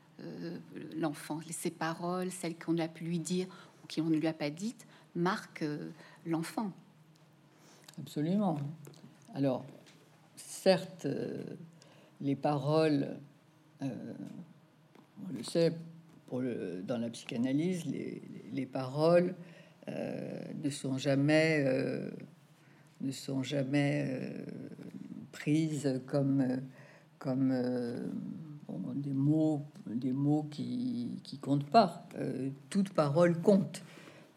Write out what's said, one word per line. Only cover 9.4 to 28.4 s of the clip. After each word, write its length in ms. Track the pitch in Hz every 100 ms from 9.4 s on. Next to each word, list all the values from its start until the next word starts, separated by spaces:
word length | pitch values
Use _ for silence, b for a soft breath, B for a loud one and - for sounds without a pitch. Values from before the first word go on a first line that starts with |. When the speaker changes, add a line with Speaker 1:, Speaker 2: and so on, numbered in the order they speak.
| 139 123 - - - - - - - -
Speaker 2:
certes, 680 | - - 190 185 - - 139
euh, 380 | 135 - - - - - - B B B B
les 140 | 143 139
paroles, 840 | 151 147 135 156 160 143 139 - - - _ _ - -
euh, 300 | 135 117 117 - 95 - 175 - - _ - - - - -
on 40 |
le 100 | -
sait, 340 | - 170 165 165 - - - - -
pour 160 | 127
le, 400 | 127 110 98 90
dans 160 | 101 120
la 140 | 117
psychanalyse, 720 | 117 - 113 131 139 175 180 143
les, 380 | - - - -
les, 120 | - -
les 140 | 135 131
paroles 680 | 139 131 139 156 175 180 - B B B B -
euh, 500 | 80 - - - - - -
ne 60 | 143
sont 280 | 139 135 131
jamais, 680 | 143 139 143 156 160 156 135
euh, 440 | 135 - - - - - - - b b b b b
ne 100 | 135
sont 320 | 131 - 135
jamais, 640 | 123 143 135 143 143 147 135
euh, 380 | 131 - - - - - - - - - - -
prises 680 | - - 151 160 151 139 131 120
comme, 340 | 143 139 139
euh, 160 | 127 127 - B B B B -
comme, 320 | 147 131 131
euh, 560 | 131 123 123 120 - - - - -